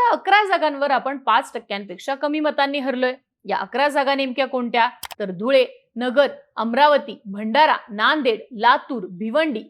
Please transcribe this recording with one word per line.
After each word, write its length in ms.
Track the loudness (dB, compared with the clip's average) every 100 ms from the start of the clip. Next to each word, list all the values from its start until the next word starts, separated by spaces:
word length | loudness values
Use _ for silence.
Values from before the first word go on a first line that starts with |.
| 2
अकरा 320 | 0 2 2 4
जागांवर 440 | 0 0 0 0
आपण 260 | 0 -2 -4
पाच 320 | 0 0 0
टक्क्यांपेक्षा 600 | -8 -8 -10 -10 -12 -8 -4
कमी 240 | -2 -2
मतांनी 400 | -2 0 -2 -2
हरलोय. 340 | -4 -2 -2 -4 _ _ -6
या 120 | -6
अकरा 300 | -4 -2 0
जागा 260 | 0 0 0
नेमक्या 320 | -2 -2 -2
कोणत्या? 400 | -2 -2 0 0 -4 -16 -10
तर 120 | -8
धुळे, 340 | -6 2 2 2 -2 _ -6
नगर, 320 | 0 2 2 -2 _ -6
अमरावती, 640 | -2 4 6 4 0 -10 -14
भंडारा, 500 | -10 -2 4 4 4 -4
नांदेड, 520 | -2 0 2 0 -2 -6
लातूर, 540 | 0 2 2 0 -8 -8
भिवंडी, 520 | -8 -4 0 0 -4 -10